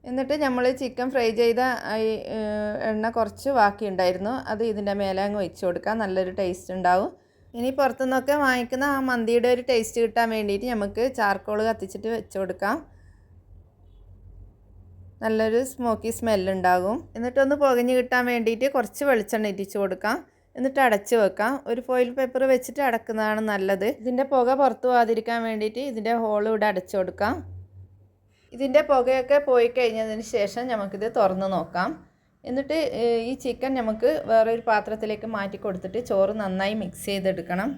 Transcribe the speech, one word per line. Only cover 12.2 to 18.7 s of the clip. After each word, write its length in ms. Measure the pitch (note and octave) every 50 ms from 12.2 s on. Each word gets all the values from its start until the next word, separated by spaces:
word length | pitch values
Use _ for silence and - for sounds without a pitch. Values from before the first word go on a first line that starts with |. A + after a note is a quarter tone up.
| G#3+ - -
കൊടുക്കാം. 400 | F#3+ G3 F3+ F#3 - G3 G3+ A#3 D#4+ D4+ - - - - - - _ - _ - - _ _ - - - _ _ _ - - - - - - - - - - - - - - _ _ _ _ - - - - - - - - - -
നല്ലൊരു 400 | A3+ A3 A3 A3 A3 A3 A3 A#3 C4
സ്മോക്കി 460 | C4 - - B3 A#3 A3 G#3+ A3 A3+
സ്മെല്ലുണ്ടാകും. 880 | A3+ - A#3 A3+ G#3+ G3 F#3 F#3+ F#3+ F#3 F3+ F3+ F3+ F3+ F3+ G3 A3+ E4 - - -
എന്നിട്ടൊന്ന് 420 | A3+ A#3 B3 B3 C4+ C4+ C4+ D4
പുകഞ്ഞ് 400 | D4 C#4+ C4+ B3+ A#3+ A#3+ B3 B3+
കിട്ടാൻ 300 | B3+ B3 B3 B3+ B3 B3
വേണ്ടിയിട്ട് 420 | B3 B3 A#3+ A3+ A3 A#3 A3 C4 C#4